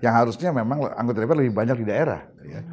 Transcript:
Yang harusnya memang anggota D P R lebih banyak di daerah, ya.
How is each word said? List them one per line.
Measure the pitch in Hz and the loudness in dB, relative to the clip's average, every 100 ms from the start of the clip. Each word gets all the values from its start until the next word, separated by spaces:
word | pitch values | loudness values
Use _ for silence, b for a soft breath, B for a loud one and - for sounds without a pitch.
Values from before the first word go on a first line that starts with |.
Yang | 117 117 | 2 4
harusnya | 120 113 175 | 4 0 -2
memang | 143 113 147 135 - | 0 0 -2 -4 -4
anggota | 117 113 | -2 0
D | 113 | 2
P | |
R | 156 131 | 2 2
lebih | 104 | 2
banyak | 113 127 | 0 0
di | 107 | 0
daerah, | 104 156 82 - - | 0 0 -2 -8 -20
ya. | - - - | -16 -14 -14